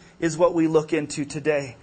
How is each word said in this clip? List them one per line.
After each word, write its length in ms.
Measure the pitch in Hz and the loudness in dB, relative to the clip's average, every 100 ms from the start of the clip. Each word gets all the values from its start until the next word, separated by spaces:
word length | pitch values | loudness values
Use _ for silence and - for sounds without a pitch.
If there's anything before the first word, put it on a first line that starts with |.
| - - | -20 -4
is 200 | 165 156 | -2 2
what 160 | 175 | 2
we 140 | 170 160 | 4 2
look 240 | 160 156 | 2 2
into 320 | 156 147 - 143 | -2 -4 -6 -8
today 500 | 160 143 147 135 - | -4 0 0 -2 -12